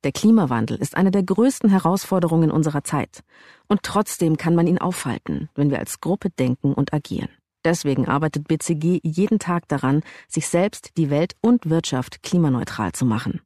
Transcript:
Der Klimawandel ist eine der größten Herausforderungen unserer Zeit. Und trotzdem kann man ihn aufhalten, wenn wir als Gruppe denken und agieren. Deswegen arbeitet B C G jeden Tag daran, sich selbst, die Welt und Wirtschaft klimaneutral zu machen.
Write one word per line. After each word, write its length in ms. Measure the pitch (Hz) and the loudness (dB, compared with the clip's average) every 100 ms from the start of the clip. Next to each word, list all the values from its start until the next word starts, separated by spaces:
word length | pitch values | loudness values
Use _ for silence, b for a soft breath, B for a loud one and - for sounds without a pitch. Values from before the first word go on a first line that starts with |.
Der 80 | 143 | -4
Klimawandel 640 | - 214 226 151 120 110 113 | 0 4 4 4 0 -2 -4
ist 220 | - - | -4 2
eine 120 | 190 | 2
der 140 | 196 | 2
größten 460 | 185 190 247 - 202 | 0 2 2 2 2
Herausforderungen 800 | 190 165 190 - 190 175 165 160 | 4 2 -2 0 0 2 2 2
unserer 320 | - 156 147 | 2 0 -2
Zeit. 400 | - 147 - - _ b b b b | -4 -4 -4 -10 _ b b b b
Und 140 | 208 | -2
trotzdem 520 | - - 262 - 165 156 | 0 -2 -2 0 0 0
kann 200 | 170 170 | 2 2
man 120 | 170 | 4
ihn 100 | 175 | 2
aufhalten, 680 | 180 180 139 117 - 147 151 - | -2 -4 -6 -6 -6 -8 -6 -2
wenn 160 | 143 | 0
wir 80 | 135 | 0
als 220 | - - | -6 -8
Gruppe 300 | 156 196 190 | -4 -2 -4
denken 420 | - 127 127 139 | -2 -2 0 0
und 200 | 139 139 | 0 -2
agieren. 360 | 151 - - - _ _ _ | -2 -4 -8 -8 _ _ _
Deswegen 460 | 165 170 147 135 127 | -2 0 0 -2 0
arbeitet 400 | 135 156 151 147 | 0 0 -4 -4
B 80 | 160 | -4
C 180 | - 160 | -2 -2
G 240 | 160 180 | 0 0
jeden 360 | 160 160 202 214 | -2 -2 0 0
Tag 300 | - 175 _ | 0 -4 _
daran, 320 | 143 131 147 B B B | -2 2 0 B B B
sich 220 | - - | -6 -2
selbst, 480 | 170 196 - - - | 0 0 -4 -10 -4
die 120 | 151 | 0
Welt 260 | 143 175 - | 0 -2 0
und 300 | 226 240 156 | 2 2 2
Wirtschaft 540 | 165 - 127 127 - | -2 0 -4 -4 -10
klimaneutral 680 | - 180 160 123 - - 107 | -2 2 2 0 -2 -4 -4
zu 140 | - 127 | -2 0
machen. 340 | 110 - 165 | 0 -2 -8